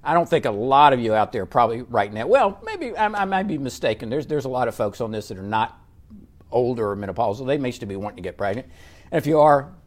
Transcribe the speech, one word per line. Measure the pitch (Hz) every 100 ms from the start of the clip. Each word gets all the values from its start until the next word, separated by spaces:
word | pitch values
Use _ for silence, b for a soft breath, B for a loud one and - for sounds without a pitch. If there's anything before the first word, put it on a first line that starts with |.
I | 139
don't | 170 165
think | 160
a | 131
lot | 104 123 135 147
of | 127
you | 113
out | 107 101
there | 110
probably | 92 135 117 117
right | 117 117 104
now, | 107
well, | 131 269 202 196
maybe | 440 415 269 196
I, |
I | 214 208
might | 190 190
be | 196 151
mistaken. | 131 - 127 110 113
There's, | 139
there's | 131 151
a | 127
lot | 127 120
of |
folks | - 107 -
on | 113
this | 110 -
that | 95
are |
not | 98 110 117 - - - - - - - -
older | 120 123 120 104
or | 101
menopausal. | 98 95 117 104
They | 131 147
may | 127
still | 123 104
be |
wanting | 95 104 95
to |
get | 90 -
pregnant. | 98 107 - b b b b
And | 165
if | 143
you | 156
are | 151 143 143 -